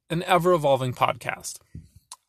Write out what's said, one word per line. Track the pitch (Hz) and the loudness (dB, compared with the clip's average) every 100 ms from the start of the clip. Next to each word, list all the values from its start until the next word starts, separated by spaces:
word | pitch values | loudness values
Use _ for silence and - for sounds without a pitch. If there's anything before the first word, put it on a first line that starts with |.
| - | -8
an | 165 | -6
ever-evolving | 185 180 170 180 147 135 131 | 2 2 4 2 4 2 0
podcast. | 120 123 117 - - - - _ - - _ - - | 0 0 -2 -6 -10 -10 -16 _ -20 -20 _ -20 -20